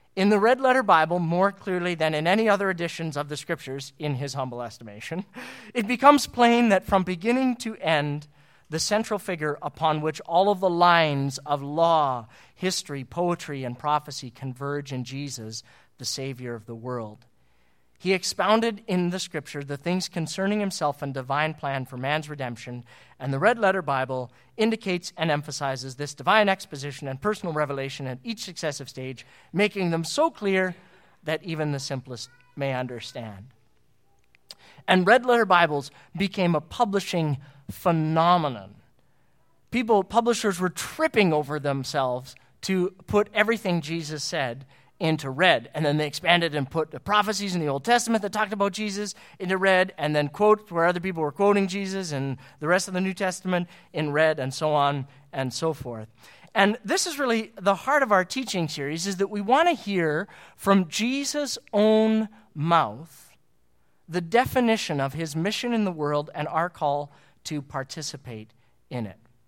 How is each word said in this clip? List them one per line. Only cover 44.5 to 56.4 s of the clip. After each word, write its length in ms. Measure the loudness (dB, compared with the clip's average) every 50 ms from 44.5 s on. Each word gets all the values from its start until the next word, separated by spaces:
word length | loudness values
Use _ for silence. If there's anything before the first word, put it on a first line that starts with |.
| -4 -8 -12 -18 _ _ _ _ _ -2
into 280 | 0 0 0 0 -2 -4
red. 400 | 0 4 4 6 6 4 2 -4 -6
And 100 | -2 0
then 120 | 2 2
they 100 | 2 0
expanded 480 | -2 -4 -2 2 2 4 4 2 0 -2
and 160 | -2 -4 -2
put 220 | -2 -4 -4 -4 -6
the 80 | -10
prophecies 560 | -4 0 2 2 2 2 0 -4 -4 -4 -2
in 40 | -2
the 60 | -2
Old 180 | -2 -2 -2 2
Testament 380 | 2 2 4 4 2 0 0 0
that 100 | -2 -2
talked 200 | -4 -4 -2 -2
about 180 | 0 -2 -2
Jesus 420 | -2 -2 -6 -6 -6 -6 -6 -8 -10 -14 -18 -20 -14 -8
into 160 | -4 -2 0 2
red, 340 | 4 4 4 4 4 2 0 -2
and 160 | -2 0 2
then 140 | 0 0 0
quotes 420 | 0 2 4 4 4 4 2 -2
where 160 | 0 2 2
other 140 | 2 2 0
people 200 | -2 -4 -4 -2
were 120 | -2 -4 0
quoting 340 | 2 4 4 4 4 2
Jesus 460 | 0 -2 -4 -6 -4 -6 -6 -6 -4 -4
and 260 | -4 -4 -4 -4 -6 -10 -16 -14 _
the 80 | 0 0
rest 180 | 2 2 0
of 80 | -2 -2
the 60 | -2
New 120 | -2 -2 -2
Testament 560 | -2 -4 -4 -4 -4 -4 -2 -2 -2 -2 -4 -8 -18 -20 _ -6
in 200 | -4 -4 0 2
red, 260 | 2 4 4 2 0
and 160 | -2 -6 -4
so 180 | -2 -2 0 2
on 360 | 4 4 2 2 0 -4 -8 -12 -20 _ _ -6
and 200 | -6 -4 -4 -4
so 200 | -4 -4 -4 -4
forth. 340 | -4 -8 -10 -10 -12 -12 -16 _ _ -20 -20 -20 -20